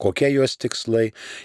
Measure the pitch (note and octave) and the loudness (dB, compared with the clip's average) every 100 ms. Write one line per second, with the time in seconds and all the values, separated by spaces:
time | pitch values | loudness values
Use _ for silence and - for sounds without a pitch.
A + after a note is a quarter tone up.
0 | G2+ - C#3 C#3 C3 - B2+ - - A2+ | -2 2 2 4 2 0 -6 -4 0 0
1 | A2+ - - - | 0 -4 -16 -18